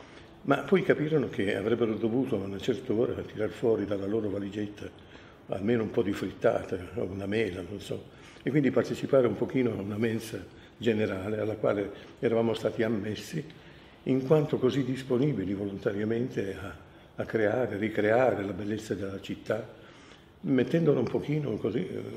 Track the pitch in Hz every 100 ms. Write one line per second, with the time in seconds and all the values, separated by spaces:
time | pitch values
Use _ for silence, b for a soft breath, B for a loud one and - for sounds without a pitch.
0 | B B B B - 139 - 185 - 139
1 | 151 156 117 - 98 107 104 117 113 107
2 | 113 123 131 107 98 98 110 117 - 107
3 | 123 98 - - 107 - 123 104 98 101
4 | 98 113 104 98 98 104 104 - 92 -
5 | B B B B - 101 101 120 104 -
6 | 101 95 95 - 117 110 - 95 87 101
7 | 104 98 98 107 104 92 87 101 - 104
8 | - B B B 135 147 127 127 - 117
9 | 143 135 120 104 117 131 120 101 98 104
10 | 117 110 - 101 90 B B - 113 107
11 | 104 95 95 107 104 104 127 104 98 B
12 | B B 123 113 113 107 110 107 113 110
13 | 104 101 - - - B B B B B
14 | - 131 131 156 151 117 123 135 123 131
15 | - 120 151 107 92 98 101 98 117 101
16 | 107 117 127 120 98 95 98 - B B
17 | B - 107 113 104 120 113 101 110 104
18 | 104 117 127 101 98 90 104 107 - 95
19 | 98 98 - 95 - 110 131 - B B
20 | B B B - 160 127 156 165 156 131
21 | 113 117 - 151 135 104 113 113 180 107
22 | 107